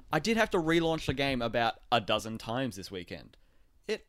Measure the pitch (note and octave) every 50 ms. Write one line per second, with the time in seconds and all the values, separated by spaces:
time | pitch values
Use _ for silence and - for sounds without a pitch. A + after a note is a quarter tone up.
0 | - - - D#3 D3 G#3+ A3+ A3+ A3 A3 - F#3 D#3+ D#3 E3 E3+ E3 D#3+ D#3+ D3+
1 | - - C#3 C3 C#3 C#3 C3+ B2 A#2 A#2 G#2+ B2 A#2 A2+ - - - - - A#2
2 | G2+ F2+ A2 G#2+ G2 A2 A2+ A2 - A2+ A2+ B2+ C3+ B2 G2 G2 F2+ - G2 F#2
3 | F2 - F#2 D#2+ A#1 - - - - - - - - _ _ _ _ - G#3+ G#3+
4 | -